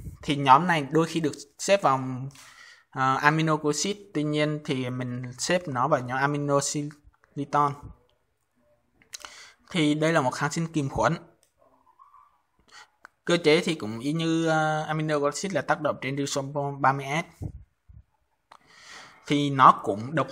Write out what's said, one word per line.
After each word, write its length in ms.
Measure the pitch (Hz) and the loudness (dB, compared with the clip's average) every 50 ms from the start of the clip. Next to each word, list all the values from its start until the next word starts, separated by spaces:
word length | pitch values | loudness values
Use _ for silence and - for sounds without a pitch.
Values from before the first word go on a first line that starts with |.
| - - - - - | -14 -14 -14 -8 -4
Thì 140 | - 147 | -4 -2
nhóm 300 | 143 139 135 131 143 170 | 2 6 6 6 8 6
này 200 | 185 170 156 143 127 | 4 0 0 -2 0
đôi 160 | - 156 165 | 0 0 0
khi 140 | 160 - 165 | 0 0 -2
được 120 | 156 143 110 - - - _ - | -2 -2 -4 -6 -12 -20 _ -6
xếp 240 | - - 196 196 - | 0 2 2 4 4
vào, 180 | 147 135 131 131 131 131 127 131 135 - - - - - - - - - - _ _ | 2 2 2 0 -4 -8 -8 -10 -10 -14 -16 -20 -20 -20 -20 -20 -20 -20 -20 _ _
à, 240 | - 131 131 131 135 | -6 -2 0 0 2
aminoacid. 840 | 135 143 147 156 160 160 160 156 151 151 147 147 - - 190 202 - - - - | 2 4 4 4 4 4 2 2 0 0 0 -2 0 -2 -4 -4 -6 -10 -8 -4
Tuy 80 | 151 147 | -4 -2
nhiên 380 | 151 151 151 151 151 151 147 147 | -2 0 0 0 0 -2 -4 -6
thì 260 | - 143 127 127 123 | -4 -4 -4 -4 -4
mình 420 | 127 127 127 123 123 123 127 123 - - | -6 -6 -6 -6 -8 -8 -10 -10 -10 -6
xếp 300 | - - 175 180 175 156 | -2 -2 -2 -2 -2 -2
nó 200 | 135 123 123 151 | -2 -2 0 2
vào 120 | 160 131 | 2 0
nhóm 180 | 123 123 123 135 | 0 -2 -4 -2
aminoxyliton. 1600 | 135 143 147 143 143 143 143 143 139 - - 147 147 147 - - _ - - _ _ _ - 143 139 139 - 147 147 143 139 - - - - _ _ _ _ _ _ _ _ _ _ _ _ _ _ _ _ _ _ _ _ _ _ _ - - - - - - - - - _ _ - | 0 0 0 -2 0 0 0 0 0 0 -2 -4 -6 -8 -10 -14 _ -20 -20 _ _ _ -12 -10 -6 -2 0 2 2 0 -2 -6 -12 -20 -20 _ _ _ _ _ _ _ _ _ _ _ _ _ _ _ _ _ _ _ _ _ _ _ -20 -20 -18 -20 -20 -20 -20 -20 -20 _ _ -6
Thì 240 | - 175 151 147 151 | -2 0 2 2 2
đây 180 | 151 156 160 170 | 2 2 2 2
là 80 | 160 | 2
một 100 | 151 156 | 2 0
kháng 220 | - - 143 147 - | 0 -2 -2 -2 -2
sinh 200 | 170 165 160 - | -2 -4 -2 -2
kiềm 160 | 156 139 139 | -4 -4 -2
khuẩn. 280 | - - 110 120 165 - - - _ _ _ _ _ _ _ _ _ _ _ _ _ _ - - _ - - _ _ _ _ _ _ _ _ _ - - - - _ _ - - _ _ _ | -2 0 0 0 0 -2 -6 -12 _ _ _ _ _ _ _ _ _ _ _ _ _ _ -20 -20 _ -20 -20 _ _ _ _ _ _ _ _ _ -20 -20 -20 -20 _ _ -20 -20 _ _ _
Cơ 120 | - 170 170 175 | 0 0 2 4
chế 160 | 151 151 170 | 4 4 4
thì 140 | 175 170 160 | 4 0 -4
cũng 260 | 160 107 107 110 113 | -4 -6 -8 -8 -6
y 120 | 123 143 156 | -4 -4 -2
như, 360 | 165 165 165 165 165 165 160 | -2 0 0 0 0 0 0
à, 360 | 156 156 156 156 156 156 156 | 2 2 2 0 0 -2 -4
aminoacid 680 | 156 156 156 156 156 151 147 143 139 - - - 190 190 | -4 -4 -4 -2 0 0 0 0 0 -2 -4 -6 -4 -4
là 80 | 139 | -2
tác 200 | 127 - 156 - | 0 0 0 0
động 160 | 147 139 107 - | 0 -2 -4 -4
trên 160 | - 131 139 | -6 -6 -4
rhizome 640 | 139 139 139 - 139 135 135 143 147 139 143 139 139 | -4 -4 -4 -4 -6 -6 -6 -6 -6 -6 -6 -4 0
ba 120 | 139 131 135 | 0 0 0
mươi 140 | 139 139 | 0 -2
S. 380 | 135 143 160 175 - - - - - - - - _ _ _ _ - - - - _ _ _ _ _ _ _ _ _ - - _ _ - - - - - - - - - - - | -6 -4 -6 -6 -6 -10 -14 -14 -12 -12 -14 -20 _ _ _ _ -20 -20 -20 -20 _ _ _ _ _ _ _ _ _ -20 -20 _ _ -20 -20 -20 -20 -20 -20 -20 -20 -20 -12 -4
Thì 240 | - 147 143 143 143 | -2 0 0 0 0
nó 300 | 139 135 131 127 - - - | 4 8 10 8 8 8 2
cũng 300 | 113 98 104 110 131 160 | -4 -4 -4 -6 -4 -2
độc 120 | 151 131 - | -2 -2 -2